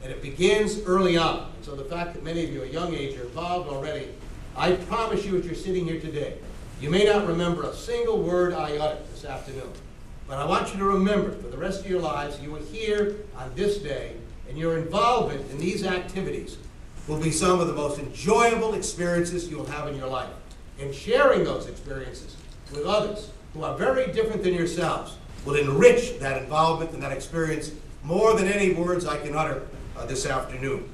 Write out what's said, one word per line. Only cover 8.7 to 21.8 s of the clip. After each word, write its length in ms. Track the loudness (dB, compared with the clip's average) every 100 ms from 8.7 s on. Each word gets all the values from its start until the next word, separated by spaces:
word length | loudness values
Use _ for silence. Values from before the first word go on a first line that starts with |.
| 0
uttered 280 | -2 -2 -10
this 140 | -12 -10
afternoon, 440 | -10 -10 -10 -10 -12 -16 -16 -14 -14 -8
but 100 | -4
I 80 | 0
want 260 | 2 0
you 80 | 0
to 60 | 2
remember 460 | 4 4 4 2
for 160 | -4 -10
the 80 | -6
rest 240 | -4 -4
of 80 | -2
your 100 | -2
lives, 400 | 0 -2 -4 -8
you 120 | -10
were 80 | -10
here 580 | -10 -6 -2 2 2 0 -10 -10
on 140 | -10 -2
this 220 | 0 0
day, 360 | -2 -6 -6 -10 -12 -14 -10
and 100 | -4
your 200 | 0 0
involvement 760 | 0 4 6 6 2 -2 -6
in 60 | -4
these 280 | -2 0 0
activities 720 | -2 -2 -4 -4 -4 -8 -12 -14 -16 -16 -14 -6
will 120 | 0
be 120 | 0
some 280 | 4 4 6
of 80 | 4
the 60 |
most 260 | 0 -2 -2
enjoyable 760 | -6 -4 4 8 8 6 2
experiences 760 | 0 -2 -2 0 2 2 -2 -6
you'll 160 | -8 -6
have 220 | -6 -6
in 100 | -6
your 100 | -4
life. 220 | -4 -6 -10 -16 -16 -16 -10
And 160 | -8 -8
sharing 480 | 2 6 8 8
those 240 | 4 0 -6
experiences 720 | -10